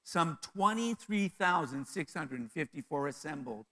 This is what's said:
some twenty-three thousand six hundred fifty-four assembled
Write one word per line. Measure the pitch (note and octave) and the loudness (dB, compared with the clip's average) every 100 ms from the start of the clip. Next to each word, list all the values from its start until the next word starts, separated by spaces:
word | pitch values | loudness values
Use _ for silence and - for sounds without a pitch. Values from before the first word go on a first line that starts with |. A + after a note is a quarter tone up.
some | - F3 E3 D3 | -2 2 2 0
twenty-three | - G3 G3 A3 A#3 A3+ - G#3 G3 | -8 2 2 4 0 0 0 2 2
thousand | - F#3 F3+ D3 C3+ C3 | 2 4 4 2 -4 -4
six | F#3+ D3+ | -4 -4
hundred | F3 C#3+ B2+ A#2 | -4 -4 -4 -4
fifty-four | - D3 C#3+ - C#3+ C#3+ | -4 -4 -4 -4 -2 -2
assembled | C3+ D#3 D3 B2+ A2 A2 | -4 -8 -8 -8 -8 -10